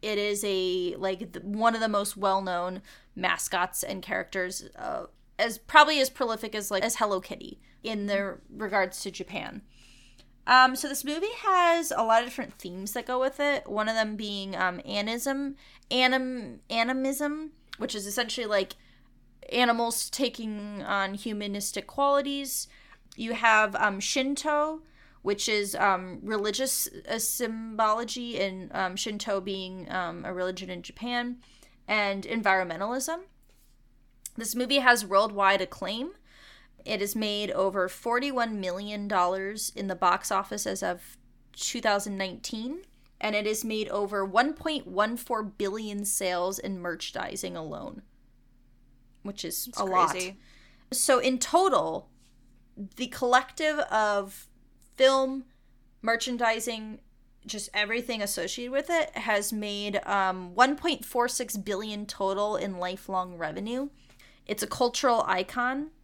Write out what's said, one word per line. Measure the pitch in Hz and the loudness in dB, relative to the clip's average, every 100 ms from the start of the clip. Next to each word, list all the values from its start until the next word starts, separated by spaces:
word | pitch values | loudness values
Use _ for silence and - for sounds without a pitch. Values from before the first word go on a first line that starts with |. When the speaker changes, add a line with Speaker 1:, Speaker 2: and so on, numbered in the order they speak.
Speaker 1:
It | 214 208 | -2 -2
is | 208 202 | 0 0
a, | 208 190 185 185 180 - | 0 0 0 0 -2 -2
like, | 190 190 214 | -4 -4 -6
th-, | - | -10
one | 190 208 226 | -6 2 2
of | 226 | 4
the | 220 | 2
most | 208 202 - | 2 0 0
well-known | 196 190 190 175 180 185 - - - | 2 2 0 -2 -2 -6 -12 -20 -18
mascots | - 180 175 - 185 180 - | -4 0 0 0 0 0 -2
and | - 190 | -4 -6
characters, | 180 185 185 190 180 196 - - | -4 -4 -2 -4 -4 -6 -12 -10
uh, | - - - _ _ - | -6 -6 -8 _ _ -2
as, | 226 226 | -2 -2
probably | - 311 294 302 | 6 10 10 8
as | 262 | 2
prolific | - 247 226 220 | 0 -2 -2 -4
as, | 214 202 | -6 -2
like, | 202 | 0
as | 226 - | 0 0
Hello | 214 190 | 0 0
Kitty | - 196 - - - - | -4 -12 -12 -16 -20 -12
in | 220 220 | -6 -4
the | 202 202 196 - - | -2 0 -2 -6 -14
regards | - 208 196 180 - | -8 -2 0 0 -2
to | 196 | -10
Japan. | 190 185 185 - - - - - - - - - - - | -8 -10 -8 -8 -12 -16 -20 -20 -20 -20 -20 -20 -12 6
Um, | 254 262 262 | 8 8 6
so | 294 | -4
this | 277 | -4
movie | 269 302 392 466 | -4 -2 -2 -2
has | 427 370 349 339 302 | 2 6 6 4 2
a | - | 0
lot | 226 226 | 4 4
of | 240 | 4
different | 240 247 | -6 -10
themes | - 190 180 202 | -10 -12 -8 -6
that | 247 | -6
go | 233 254 | -2 0
with | 262 262 | 0 2
it. | 285 285 - | 0 0 -2
One | 208 214 | -2 0
of | 226 | 2
them | 220 | 0
being, | 214 208 202 196 | -2 -6 -6 -6
um, | 185 185 180 - | 0 0 0 -6
anism, | 202 208 233 269 269 277 277 - - _ | -4 -2 -2 -2 -2 -4 -8 -18 -20 _
anim-, | 247 254 262 262 254 214 - _ | 2 4 4 0 -6 -10 -14 _
animism, | 226 233 262 269 277 294 302 311 - _ - | -2 0 0 -2 -2 -2 -4 -8 -14 _ -8
which | 254 226 | -6 -6
is | 196 | -6
essentially, | 202 233 - 220 | -4 -4 -4 0
like, | 208 190 - - - - - _ _ - | 0 0 -6 -20 -20 -20 -20 _ _ -4
animals | 233 247 233 233 233 - | 2 4 4 2 -2 -4
taking | - 262 240 220 208 208 208 | -2 -2 -2 -8 -8 -10 -10
on | - 202 196 | -2 0 0
humanistic | 202 226 214 208 202 202 - - | -4 -6 -6 -4 -4 -4 -6 -8
qualities. | - 277 277 277 277 277 - - - - - _ - | 2 4 4 2 -4 -4 -6 -8 -14 -20 -20 _ -10
You | 226 | -6
have, | 226 226 214 214 | 2 6 8 6
um, | 196 208 196 | 4 0 0
Shinto, | 202 277 262 285 302 294 302 320 - - - - | -2 0 0 0 0 2 2 -2 -12 -20 -20 -6
which | 190 202 - | -2 0 2
is, | 214 202 | 0 0
um, | - 202 185 180 180 | 2 4 2 0 -10
religious, | 202 220 208 208 262 - - - - | -4 0 0 0 0 0 -2 -6 -6
uh, | 220 | -4
symbology, | - - 233 220 220 214 220 220 233 247 240 233 | -2 -2 -4 -4 -8 0 2 2 -2 -6 -6 -2
and, | 196 185 180 | -2 -4 -8
um, | - 190 | -4 -2
Shinto | 190 - 208 - 196 | -2 -4 -4 -2 -2
being, | 185 190 185 185 175 | -2 -6 -6 -10 -6
um, | 185 175 170 | -4 -4 -6
a | - | -8
religion | 180 185 185 185 | -4 -4 -4 -8
in | 180 | -10
Japan, | - - 240 247 240 247 - - - _ - | -12 -10 -4 -4 -4 -8 -14 -20 -20 _ -2
and | 214 202 196 | 0 0 -2
environmentalism. | 190 226 208 190 180 165 202 254 262 330 381 _ _ _ _ _ _ _ _ _ - - | -2 0 4 4 2 -4 -4 -4 -4 -6 -8 _ _ _ _ _ _ _ _ _ -14 -10
This | 226 | -6
movie | 240 247 277 | -2 2 6
has | 254 240 | 8 6
worldwide | 208 196 214 202 196 196 | 6 4 4 4 4 4
acclaim. | 185 - 180 220 285 403 _ - - - - _ | 2 -4 -6 -4 -6 -10 _ -20 -20 -20 -20 _
It | - 214 | -4 -2
has | 202 220 | -2 -2
made | 214 208 208 | -2 -2 -2
over | - 190 196 185 | 2 2 2 -2
forty-one | - 240 240 277 262 233 214 | -2 0 0 0 0 0 -2
million | 185 180 208 208 202 | -4 -4 -6 -6 0
dollars | 202 180 190 190 214 - | 4 4 2 -2 -6 -8
in | - 196 | -4 -4
the | 180 | 2
box | 185 185 - | 4 2 2
office | 196 202 208 220 | -2 -2 -4 -4
as | 196 | -2
of | 190 180 - - _ _ _ | -2 -4 -8 -20 _ _ _
two | - - 240 | -8 -6 -2
thousand | 226 202 202 196 | 2 2 0 -4
nineteen, | 190 - - 220 233 330 381 _ _ _ | -6 -6 -8 -6 -6 -8 -12 _ _ _
and | 214 | -2
it | 208 | 0
has | 208 214 | 0 -2
made | 226 220 214 | 0 -2 0
over | 202 202 202 | 0 0 0
one | 196 196 262 | 2 2 2
point | 311 320 302 - | 0 -4 -4 -4
one | 180 214 233 | 0 2 0
four | - 233 | -4 -4
billion | 214 - 202 208 214 202 | -4 -4 -4 -2 -6 -6
sales | 202 - 190 180 180 190 | -2 -2 0 0 0 -2
in | - 190 | -6 -6
merchandising | 175 165 - - - 190 185 175 | -6 -6 -6 -6 -6 -6 -6 -8
alone, | 160 147 - - - _ _ _ _ _ _ _ _ _ _ _ | -8 -8 -10 -14 -20 _ _ _ _ _ _ _ _ _ _ _
which | 202 202 | -10 -8
is | 165 175 - | -6 -6 -6
Speaker 2:
It's | 240 | -4
Speaker 1:
a | |
lot. | 196 185 170 | 2 6 4
Speaker 2:
crazy. | 185 180 196 - - - - _ | 4 -4 -8 -20 -20 -20 -20 _
Speaker 1:
So | - - 254 | -2 4 6
in | 262 262 | 4 0
total, | - 330 381 233 160 160 - _ _ _ _ _ _ - | 4 6 6 4 2 -4 -8 _ _ _ _ _ _ -14
the | 202 - 247 | -14 -8 -8
collective | - 247 254 254 - 311 294 - | -2 4 4 4 -2 0 2 2
of | 220 214 202 196 - - _ - _ _ - | 2 4 2 -2 -10 -20 _ -20 _ _ 6
film, | 262 269 269 269 254 _ _ _ _ _ | 6 6 2 -2 -10 _ _ _ _ _
merchandising, | 220 226 247 240 233 226 226 226 220 214 _ _ _ _ 202 | -2 0 0 0 2 2 -2 -6 -10 -14 _ _ _ _ -12
just | 220 196 | -10 -6
everything | 196 208 226 240 226 | -2 0 -2 -2 -4
associated | 202 - 175 - 240 | -2 -2 -4 -6 -2
with | 269 285 | -2 0
it | 339 - - | 0 0 -4
has | 220 208 214 | 0 0 2
made, | 220 208 202 208 196 - | -4 -4 -4 -2 -4 0
um, | 202 190 185 180 | 2 2 0 -6
one | 180 254 285 | 4 4 4
point | 330 302 | -2 -2
four | - 247 240 | -2 0 0
six | - 247 208 | 0 -4 -6
billion | 196 196 220 208 208 | -4 -4 -4 -8 -8
total | - 196 196 208 | -2 0 0 0
in | 208 202 185 | 0 -4 -4
lifelong | 180 185 - 190 180 175 | -4 -6 -4 -4 -4 -6
revenue. | 160 156 202 247 285 - - - - - - | -6 -6 -4 -4 -4 -8 -20 -20 -20 -20 -8
It's | 208 | -4
a | 226 | -4
cultural | - 240 240 269 233 - | 2 2 4 4 4 2
icon. | 185 185 - 247 269 302 - | 0 -2 -2 -2 -2 -8 -14